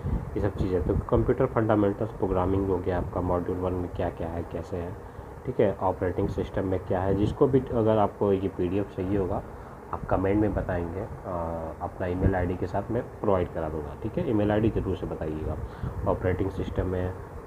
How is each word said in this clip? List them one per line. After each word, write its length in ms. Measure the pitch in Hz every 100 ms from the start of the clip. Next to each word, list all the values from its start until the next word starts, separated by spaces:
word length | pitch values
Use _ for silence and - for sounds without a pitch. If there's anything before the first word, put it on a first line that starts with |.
| -
ये 340 | - - 107
सब 160 | 98 -
चीज़ें। 300 | 95 90 -
तो 80 |
computer 520 | 95 - 117 113 120 131
fundamentals 640 | 120 110 104 101 101 110
programming 580 | - 95 92 90 95 98
हो 100 | 90
गया 200 | 90 87
आपका, 220 | 85 92
module 380 | 90 90 87 92
वन 140 | 92
में 160 | 90 87
क्या 220 | - 87
क्या 180 | - 82
है, 140 | 85
कैसे 340 | 82 85 - 90
है, 160 | 87 - - - - - -
ठीक 140 | 127
है, 160 | 104 -
Operating 520 | 95 92 92 90 98
system 380 | - 90 104 95
में 140 | 92
क्या 200 | - 92
है। 140 | 95
जिसको 320 | 98 107 - 139
भी 160 | 131 127
अगर 260 | 120 110 110
आपको 340 | 98 - 104
ये 160 | 95 95
पीडीएफ़ 480 | - 87 98 98 -
चाहिए 220 | 92 101
होगा 240 | 90 113 - - - - -
आप 120 | -
comment 360 | - 95 95 104
में 140 | 107
बताएंगे, 460 | 90 90 90 85 92
अ, 720 | 110 - 98 87 82 82 80 80
अपना 240 | 87 - 92
email 280 | 90 95
ID 220 | 92 90 90
के 100 | 92
साथ 240 | 98 104
मैं 120 | 117
provide 500 | - - 107 95 87
करा 160 | 87 78
दूंगा, 280 | 78 73 71
ठीक 160 | 110 -
है। 120 | 170
Email 220 | 107 104
ID 180 | 107 110
जरूर 260 | 95 82 -
से 100 | 85
बताइएगा। 500 | 80 80 78 76 - - - - - 98
Operating 400 | 90 92 87 95
system 440 | 92 90 - 92
है, 200 | 92 90 92 - -